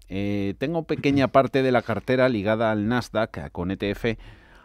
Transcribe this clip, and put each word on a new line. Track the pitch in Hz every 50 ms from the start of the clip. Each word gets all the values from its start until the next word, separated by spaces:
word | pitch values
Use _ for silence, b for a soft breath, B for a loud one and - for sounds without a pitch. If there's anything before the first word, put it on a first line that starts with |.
| - -
Eh, | 87 98 101 101 101 101 98 98 95 -
tengo | - 139 170 165 156
pequeña | - 156 127 120 143 139 143 135 120
parte | - 135 135 123 - 135 131
de | 131
la | 123 117
cartera | - - 110 101 - - 127 127 127 131
ligada | 123 107 92 107 110 110 117 110
al | 110 104 101 110
Nasdaq | 123 123 110 - - 107 113 - - - 73 71
con | - - 87 87
E | 95 92
T | 104 101
F | 101 - - 117 110 - b b b b b b b b